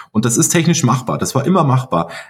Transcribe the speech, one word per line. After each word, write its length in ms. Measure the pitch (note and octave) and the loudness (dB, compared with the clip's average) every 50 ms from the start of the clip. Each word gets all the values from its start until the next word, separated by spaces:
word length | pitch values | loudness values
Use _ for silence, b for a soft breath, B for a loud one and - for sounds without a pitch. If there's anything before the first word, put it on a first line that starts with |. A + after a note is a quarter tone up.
| B B - | B B -4
Und 140 | G#2+ A#2 | -2 0
das 100 | A#2+ B2 | 0 2
ist 140 | D3 E3 - | 0 0 0
technisch 340 | - F3 D3+ F3 E3 - - | 0 0 2 2 0 2 2
machbar, 320 | A#2 B2+ C3 - - D3+ | 2 2 2 0 -4 -4
das 180 | - - - - | -4 -4 -4 -2
war 120 | C3 B2 | -2 0
immer 180 | - F#3+ F#3 D3+ | 2 2 2 2
machbar. 220 | C3+ B2+ B2+ B2+ - - E2+ - B B B B B | 2 2 0 0 0 -2 -2 -2 B B B B B